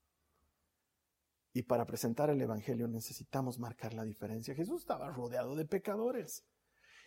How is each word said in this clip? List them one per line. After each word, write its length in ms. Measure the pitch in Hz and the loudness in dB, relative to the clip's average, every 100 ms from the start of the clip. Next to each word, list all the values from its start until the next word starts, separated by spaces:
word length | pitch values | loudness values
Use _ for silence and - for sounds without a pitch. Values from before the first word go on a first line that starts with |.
| _ _ _ _ _ _ _ _ _ _ _ _ _ _ _ | _ _ _ _ _ _ _ _ _ _ _ _ _ _ _
Y 100 | 127 | -4
para 220 | - 120 | 4 4
presentar 460 | - 117 117 120 151 | 4 2 2 4 4
el 100 | 139 | 4
evangelio 480 | 117 107 139 120 117 | 4 0 0 0 0
necesitamos 680 | 113 - - - 135 127 123 | -2 -4 -10 -4 -2 0 -2
marcar 360 | 117 - 113 | -6 -6 -6
la 80 | 110 | -4
diferencia. 520 | 110 104 104 113 123 | -6 -4 -4 -4 -4
Jesús 260 | 139 190 339 | -2 -2 -2
estaba 300 | - 202 139 | -2 -2 -2
rodeado 440 | 127 120 123 120 | -4 -2 -2 0
de 100 | 151 | -2
pecadores. 800 | 156 196 214 208 233 254 156 - _ _ _ _ - - | 0 0 0 0 2 0 -4 -10 _ _ _ _ -20 -20